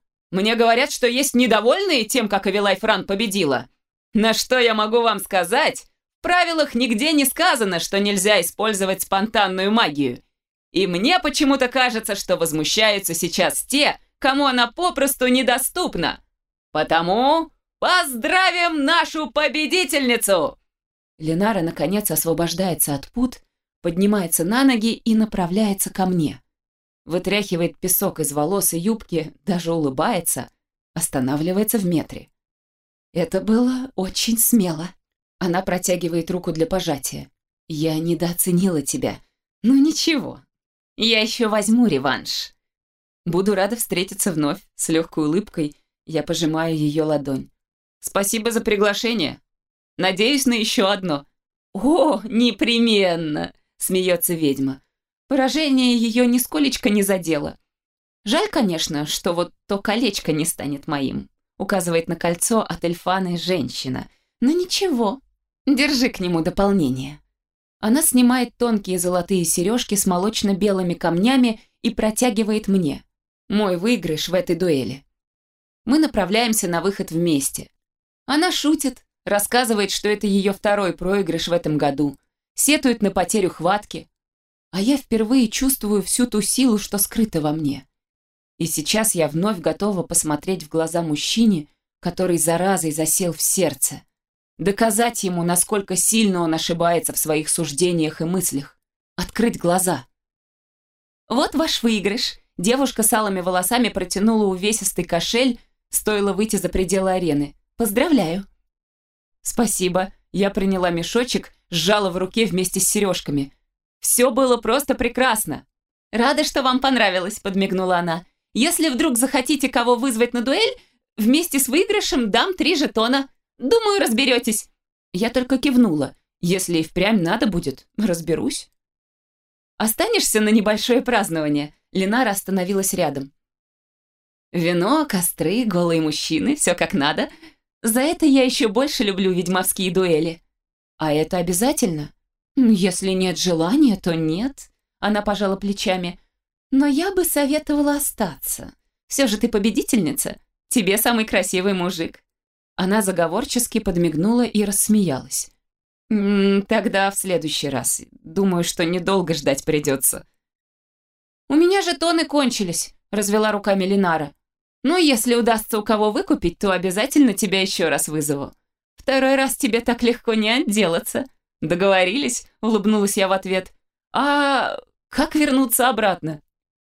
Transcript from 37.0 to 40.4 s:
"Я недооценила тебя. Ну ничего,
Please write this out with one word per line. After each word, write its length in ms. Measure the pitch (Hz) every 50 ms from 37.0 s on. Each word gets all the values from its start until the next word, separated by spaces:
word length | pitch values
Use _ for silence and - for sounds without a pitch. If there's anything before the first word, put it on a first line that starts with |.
| - - 143 143 139 - _ _ _ _ _ _ _
"Я 300 | - 160 147 160 160 156
недооценила 840 | 156 165 170 170 160 175 170 170 - - 190 175 175 196 190 170 147
тебя. 400 | 135 - - 131 127 110 - - _ _ _ _ _ _ _ _ -
Ну 120 | 226 269
ничего, 640 | 269 277 320 302 - - 320 320 254 165 127 120 -